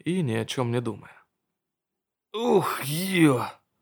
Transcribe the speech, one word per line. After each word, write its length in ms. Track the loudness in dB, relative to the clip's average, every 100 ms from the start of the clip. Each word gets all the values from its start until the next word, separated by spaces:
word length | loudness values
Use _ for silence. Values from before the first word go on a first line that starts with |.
и 160 | -4 -2
ни 140 | -2
о 100 | -2
чём 260 | -4 -4 -2
не 120 | -2
думая. 420 | -4 -8 -14 -20 _ _ _ _ _ _ _ _ _ _ _
"Ух, 480 | -4 2 2 2 -4
ё!" 640 | -4 -4 0 4 4 4 -4 -12 _ _